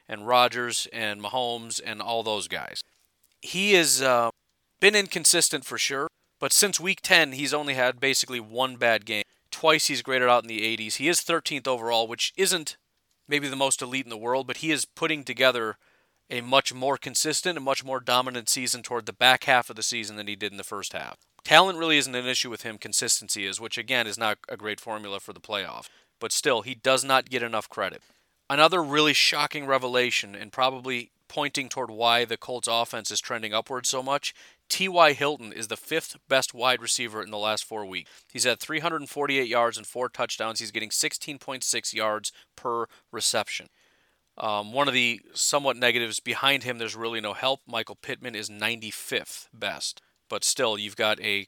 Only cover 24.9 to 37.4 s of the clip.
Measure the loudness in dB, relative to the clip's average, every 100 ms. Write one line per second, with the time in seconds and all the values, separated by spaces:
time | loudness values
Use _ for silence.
24.9 | -10 -8 -10 -12 -20 -8 -6 -6 -12 -16
25.9 | _ _ _ -4 0 2 2 0 -4 2
26.9 | 2 4 2 2 -4 -2 -4 -6 -6 -6
27.9 | -6 _ _ _ _ _ 6 6 6 2
28.9 | 4 6 6 4 2 -2 -2 0 2 2
29.9 | 2 2 0 -4 -10 -12 0 0 0 -4
30.9 | -6 -6 _ _ -4 -2 -2 -6 -6 -8
31.9 | 0 4 4 2 -4 -8 -6 -2 0 -2
32.9 | -4 -4 -6 -4 -6 -2 -4 -4 -6 -4
33.9 | -4 -2 -2 -2 -10 -20 _ _ -2 0
34.9 | 6 6 6 0 -2 -8 -10 -8 -8 -2
35.9 | -4 -4 -16 _ 2 2 0 2 2 0
36.9 | -2 -2 -6 -8 -4